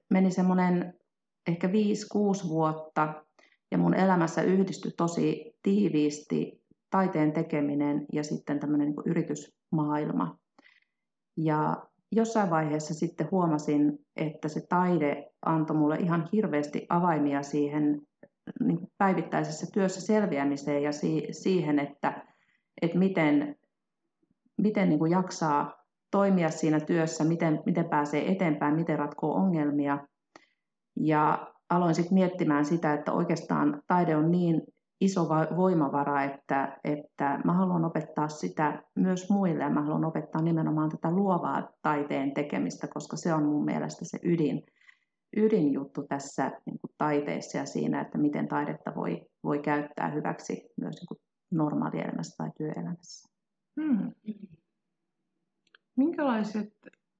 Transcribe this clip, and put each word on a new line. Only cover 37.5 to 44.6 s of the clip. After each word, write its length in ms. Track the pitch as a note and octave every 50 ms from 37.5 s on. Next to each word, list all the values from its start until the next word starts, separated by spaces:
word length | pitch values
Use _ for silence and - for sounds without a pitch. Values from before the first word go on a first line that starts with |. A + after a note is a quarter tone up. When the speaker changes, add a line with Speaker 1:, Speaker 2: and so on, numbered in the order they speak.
Speaker 1:
haluan 320 | F3 F#3 F#3+ F3+ F3 E3+ E3
opettaa 440 | E3 - D#3+ D#3 - - D#3 D3+ D3+
sitä 540 | D3+ - - F3+ - - D3+ D3 - - - _ -
myös 360 | F#3+ F#3 F#3 F#3 F3+ - -
muille 320 | G3+ G3+ G3 F3 D3+ C#3
ja 80 | C3+ D3
mä 120 | - D3+
haluan 220 | D3 D3+ D#3 D#3+ D#3
opettaa 380 | D#3+ D#3+ D#3+ - - - D#3+
nimenomaan 480 | D#3+ E3+ E3+ D#3+ D#3+ D#3 D#3 D#3 D#3 D#3
tätä 200 | D#3+ - - E3
luovaa 580 | F3 G3 G3+ F#3+ F3+ E3+ C#3+ C#3 C#3 D3 - - - _
taiteen 520 | - D#3 D3+ C#3+ D3 - C#3+ C#3 C#3 C#3+ C#3
tekemistä, 540 | D3 D3 - - - - E3 E3 - D3+ -
koska 280 | - D3+ - - D#3+
se 180 | D#3 - F3 D#3+
on 80 | D#3
mun 220 | D3+ D3 D3 D3 D3+
mielestä 400 | D3 D3 D3+ D3 D3+ - - F3
se 140 | - - -
ydin, 400 | - F3 E3+ E3 D3+ C3 D#3 D#3+